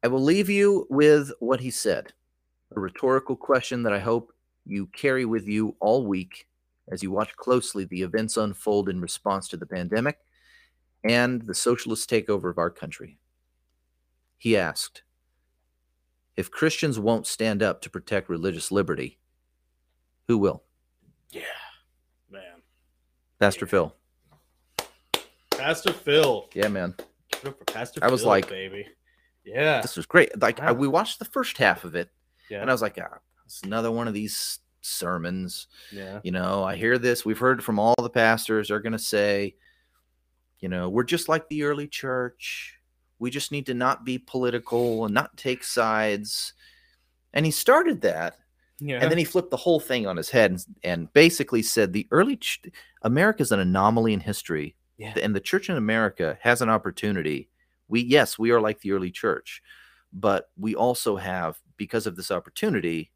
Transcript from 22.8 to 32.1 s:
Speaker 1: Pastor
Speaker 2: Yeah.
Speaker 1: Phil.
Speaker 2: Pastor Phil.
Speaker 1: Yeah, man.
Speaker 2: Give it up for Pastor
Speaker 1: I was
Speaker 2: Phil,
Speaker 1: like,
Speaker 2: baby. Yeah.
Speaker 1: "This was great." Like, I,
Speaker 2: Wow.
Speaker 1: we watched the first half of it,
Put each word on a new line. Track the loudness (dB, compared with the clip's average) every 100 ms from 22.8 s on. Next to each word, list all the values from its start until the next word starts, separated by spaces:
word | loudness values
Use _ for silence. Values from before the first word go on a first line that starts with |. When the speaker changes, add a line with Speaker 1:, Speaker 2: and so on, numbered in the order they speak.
| _ _ _ _ _ _
Speaker 1:
Pastor | 2 2 0
Speaker 2:
Yeah. |
Speaker 1:
Phil. | 0 0 _ _ _ _ _ _ _ _ -14 -14 _ _ -8 -8 _ _
Speaker 2:
Pastor | -4 -2 0 -2
Phil. | -4 2 4 4 2 -4
Speaker 1:
Yeah, | -2 0
man. | 0 -4 -8 -18 _ _
Speaker 2:
Give | -10
it | -10
up | -10
for |
Pastor | -10 -8 -8 0
Speaker 1:
I | 0
was | 2
Speaker 2:
Phil, | 4
Speaker 1:
like, | 2 2
Speaker 2:
baby. | -8 -10 -12 -16 _ _ _ _ _
Yeah. | -10 0 2 2
Speaker 1:
"This | -2 -8
was | 4
great." | 6 6 4
Like, | 0 2
I, | 0
Speaker 2:
Wow. | 2
Speaker 1:
we | 2
watched | 0 0 -6
the |
first | -6 -4 -4 2
half | 2 2
of | -2
it, | -6 -6